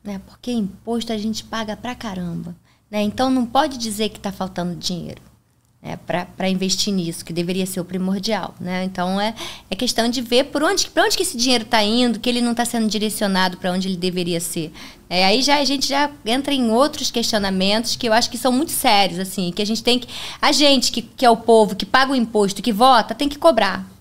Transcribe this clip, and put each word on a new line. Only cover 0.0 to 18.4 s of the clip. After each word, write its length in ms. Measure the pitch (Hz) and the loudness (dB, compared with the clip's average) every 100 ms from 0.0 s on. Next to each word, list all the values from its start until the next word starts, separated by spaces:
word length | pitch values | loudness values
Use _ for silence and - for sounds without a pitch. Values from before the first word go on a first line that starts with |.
né? 160 | 208 196 | -10 -12
Porque 260 | - - - | -12 -14 -4
imposto 600 | 240 190 - - 233 220 | -2 -4 -6 -6 -4 -4
a 40 | 220 | -4
gente 260 | 220 214 | -4 -6
paga 340 | - 220 220 208 | -6 -8 -6 -8
pra 160 | 240 | -10
caramba, 600 | 247 233 185 175 170 170 175 _ _ _ | -8 -8 -6 -6 -8 -10 -14 _ _ _
né? 120 | 208 | -2
Então 280 | 208 208 262 | -2 0 2
não 160 | 262 | 2
pode 320 | 240 262 302 262 | 2 0 0 -4
dizer 320 | 226 208 214 | -6 -2 -4
que 100 | - | -4
tá 120 | 202 | -8
faltando 440 | 190 190 185 175 | -6 -6 -4 -6
dinheiro, 460 | 165 - 175 151 - - _ _ _ _ _ | -6 -6 -6 -8 -14 -20 _ _ _ _ _
né, 160 | - 175 - | -12 -12 -4
pra, 180 | 175 | -4
pra 240 | 180 - 190 | -4 -4 -2
investir 420 | 185 190 - - | 0 -2 -2 -2
nisso, 320 | 190 165 165 | -2 -4 -8
que 80 | - | -6
deveria 340 | 170 170 185 | -4 -2 -2
ser 140 | 185 185 | -4 -4
o 60 | |
primordial, 720 | 175 185 185 196 202 202 - - | -6 -4 -2 -2 -2 -4 -4 -8
né? 240 | 180 185 | -6 -4
Então 380 | 185 190 180 196 | -4 -4 -2 -2
é, 140 | 214 226 - - - | -2 -6 -12 -14 -10
é 60 | |
questão 340 | - 247 - 233 | -4 -2 0 0
de 120 | 247 | -2
ver 240 | 233 240 | 0 0
por 180 | 285 285 | 2 0
onde, 260 | 320 381 - | 0 0 0
pra 140 | - | 2
onde 120 | 415 | 2
que 80 | - | 2
esse 140 | 370 233 | -2 0
dinheiro 260 | 247 247 | 0 0
tá 200 | 214 226 | 2 2
indo, 360 | 208 233 247 214 | 2 2 2 0
que 80 | 247 | -2
ele 140 | 240 | 0
não 140 | 240 | 0
tá 100 | 233 | 0
sendo 220 | 240 233 214 | -2 0 0
direcionado 720 | 208 214 214 202 190 185 180 | 0 -2 -2 0 2 2 0
pra 140 | 185 | -2
onde 160 | 180 190 | -2 -2
ele 80 | |
deveria 440 | 180 185 180 170 170 | -2 -2 -2 -2 -2
ser. 340 | 170 175 160 - - - - | -4 -6 -8 -10 -18 -20 -4
É, 160 | 175 | 2
aí 180 | 190 226 | 4 4
já, 180 | 269 285 | 4 2
a 40 | |
gente 240 | 277 277 - | 2 0 0
já 220 | 277 285 285 | 0 0 -2
entra 280 | 202 254 285 | -2 -2 0
em 160 | 277 233 | 0 2
outros 400 | 220 294 - 247 | 4 2 0 -4
questionamentos 840 | 233 226 220 196 190 190 214 233 | -2 -2 0 0 0 2 0 -2
que 140 | - 233 | -4 2
eu 40 | |
acho 160 | 220 233 | 2 2
que 80 | |
são 120 | 233 | -2